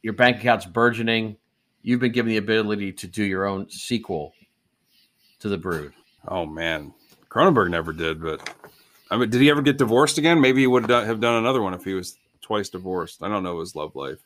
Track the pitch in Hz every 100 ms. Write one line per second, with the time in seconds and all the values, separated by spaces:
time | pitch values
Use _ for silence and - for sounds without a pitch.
0 | 110 104 123 120 120 110 90 101 120 113
1 | 117 113 110 107 _ _ _ _ 107 123
2 | 123 120 113 110 101 110 107 104 98 95
3 | 92 104 101 95 98 98 98 - - 117
4 | - 85 73 _ _ _ _ _ _ _
5 | _ _ _ _ 104 98 90 82 71 _
6 | _ _ - 92 80 78 82 80 71 _
7 | _ _ _ 113 180 135 90 85 82 80
8 | 82 80 80 78 - - - _ _ _
9 | _ 113 117 123 143 147 143 131 120 117
10 | 147 156 156 170 131 131 131 123 113 123
11 | 110 113 120 117 117 131 98 90 95 95
12 | 90 - _ _ - 107 98 92 92 90
13 | 85 - 95 104 90 85 82 76 76 67
14 | 67 78